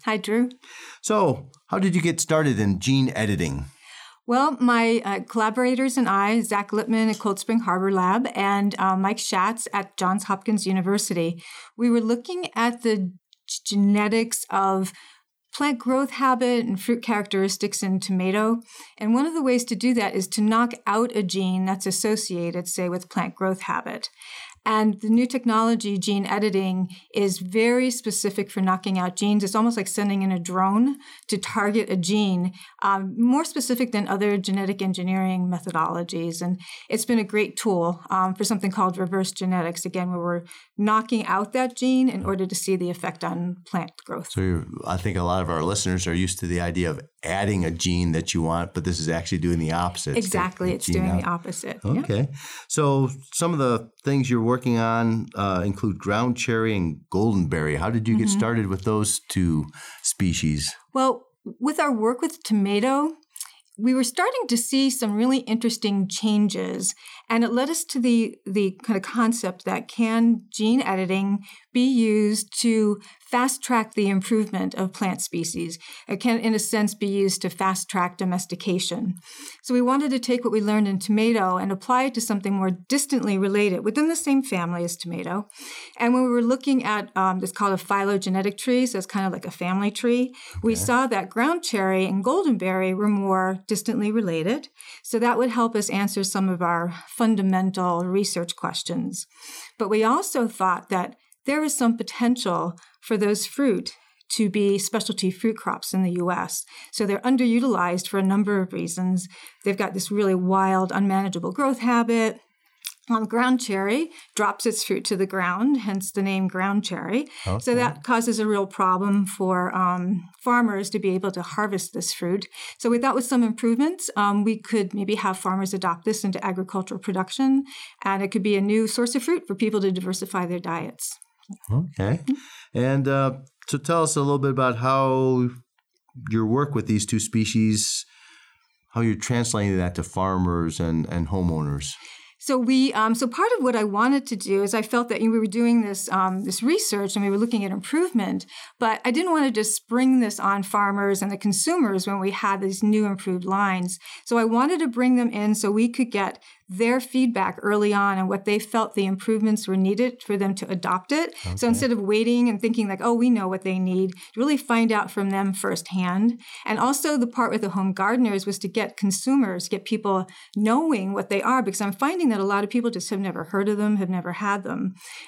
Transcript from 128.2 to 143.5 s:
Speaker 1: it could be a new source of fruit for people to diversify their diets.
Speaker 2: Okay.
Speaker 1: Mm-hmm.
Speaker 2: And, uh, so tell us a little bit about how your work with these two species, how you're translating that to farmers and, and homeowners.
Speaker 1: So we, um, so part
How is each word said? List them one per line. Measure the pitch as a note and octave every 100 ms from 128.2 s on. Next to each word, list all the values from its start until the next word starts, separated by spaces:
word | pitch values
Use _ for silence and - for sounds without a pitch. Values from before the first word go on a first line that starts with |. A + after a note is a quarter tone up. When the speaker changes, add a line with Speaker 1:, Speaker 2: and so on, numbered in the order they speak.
Speaker 1:
it | G3
could | G#3+
be | G3+ G3
a |
new | G3+ G#3+ A3
source | A3 A#3+
of | C4
fruit | A#3+ F4 -
for |
people | G3 A3 G#3+
to | F#3+
diversify | F#3 F#3 F#3 F#3 F#3+ F3
their | F3
diets. | E3+ E3+ - - - - _ _ - G3 -
Speaker 2:
Okay. | A#2 F3 - G2 D#3+
Speaker 1:
Mm-hmm. | - C#4 - - -
Speaker 2:
And, | - C3 C#3 C3+
uh, | C#3 C3+ C3+ - _ -
so | C#3
tell | - E3+
us | D#3 D3+
a |
little | C#3 C#3+
bit | C#3
about | B2+ B2+ A2+
how | B2+ C3+ C3+ C3 C3 B2+ B2 B2 - _ _ _ _ C3 G#2+
your | A2
work | A2 B2 D3
with | C3+ G#2
these | G#2+ G2+
two | A2
species, | - A2+ G#2+ A2+ A2 G#2 - - - _ - - _ _ _ _ _
how | A#2
you're | A#2
translating | G#2 - A#2+ A#2 G#2+ G2+ F#2+
that | F2+
to | F2+
farmers | E2 - F#2+ F#2 F#2 E2+ E2 D#2
and, | E2 D#2+ D#2
and | E2+ D#2+
homeowners. | F#2+ F2 D#2+ D2 C#2+ C#2+ - - - - -
Speaker 1:
So | - C4
we, | A#3 C4 C4+
um, | - A3
so | A3+ B3
part | A#3+ G#4